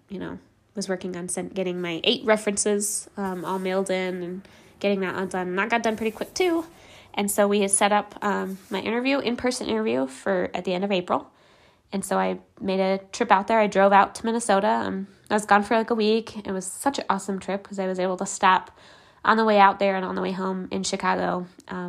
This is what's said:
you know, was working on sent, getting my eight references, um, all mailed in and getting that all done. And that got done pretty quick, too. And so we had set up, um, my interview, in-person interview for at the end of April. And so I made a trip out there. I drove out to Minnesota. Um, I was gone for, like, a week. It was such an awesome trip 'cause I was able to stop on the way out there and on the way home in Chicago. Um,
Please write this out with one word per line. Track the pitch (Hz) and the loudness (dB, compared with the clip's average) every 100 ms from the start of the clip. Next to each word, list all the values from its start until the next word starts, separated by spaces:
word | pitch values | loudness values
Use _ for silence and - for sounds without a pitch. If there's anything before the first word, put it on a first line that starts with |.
| _ | _
you | 185 | -12
know, | 170 190 - _ _ - | -10 -12 -16 _ _ -8
was | 185 | -6
working | 185 185 180 | -4 -6 -8
on | 180 | -8
sent, | - 180 | -6 -6
getting | - 180 180 | -4 -4 -4
my | 175 165 | -4 -2
eight | - 240 | 0 0
references, | 214 214 214 202 214 208 208 - - - | 2 2 2 0 0 0 -2 -6 -8 -8
um, | 196 185 | -6 -4
all | 160 190 | -4 -4
mailed | 190 190 196 | -2 0 0
in | 185 185 185 | -2 -2 -4
and | 175 185 - - - - | -8 -10 -12 -20 -20 -4
getting | 202 202 | 0 0
that | 185 156 | 0 -4
all | 190 | -4
done. | 185 180 | -4 -2
And | 180 | -2
that | 214 | 0
got | 233 | 0
done | 226 214 | 0 -2
pretty | 220 | -4
quick, | - - | -6 -8
too. | - 370 330 330 - - - - | 0 0 0 -4 -12 -20 -20 -10
And | - 202 | -4 -2
so | - 202 | 2 2
we | 202 | 4
had | 196 | 2
set | - 202 | 2 4
up, | 208 202 - | 2 0 -4
um, | 208 196 190 190 - | -4 -2 -4 -8 -8
my | 190 | -6
interview, | 196 233 262 277 | -2 -2 0 0
in-person | - 240 254 247 - | 0 -2 -2 -2 -2
interview | 220 220 240 269 | -2 0 0 -2
for | - - 190 175 | -4 -2 0 -2
at | - | -4
the | 185 | -4
end | 180 | -2
of | 202 | 0
April. | 190 180 240 - _ _ _ _ _ _ | -2 0 -2 -4 _ _ _ _ _ _
And | 196 | -8
so | 185 190 | -2 -2
I | 190 185 - _ | -2 -4 -10 _
made | 196 190 | -4 0
a | 190 196 196 | 0 -2 -4
trip | - 226 | -6 2
out | 190 202 | 2 4
there. | 226 | 2
I | 208 | 2
drove | 196 196 | 4 6
out | 196 196 | 8 6
to | - | 0
Minnesota. | 226 226 226 196 208 | -4 -2 2 2 2
Um, | 233 202 190 190 - - | 0 -2 -4 -8 -14 -4
I | |
was | 214 208 | -2 4
gone | 202 | 4
for, | 208 226 | 4 2
like, | 220 | 2
a | 233 | 2
week. | 214 220 226 214 - | 2 2 0 -10 -6
It | |
was | 190 | -6
such | 180 - 285 277 | -8 -4 -4 -2
an | - | -2
awesome | 196 - 190 | -2 -2 -6
trip | - 196 196 | -4 -6 -6
'cause | 196 | -6
I | 185 | -4
was | 185 | -2
able | 185 185 | -2 -2
to | 196 | -4
stop | - 196 185 - - - - - _ | 2 4 4 2 -12 -20 -20 -20 _
on | - 220 | 2 4
the | |
way | 220 208 | 6 8
out | 196 196 | 8 6
there | 196 190 | 2 0
and | |
on | 185 | -2
the | 185 | -4
way | 185 | -4
home | 190 190 185 185 | -2 -4 -4 -6
in | 190 | -6
Chicago. | 185 196 185 185 180 180 180 - - | -4 -2 0 0 0 -2 -6 -14 -12
Um, | 185 | -10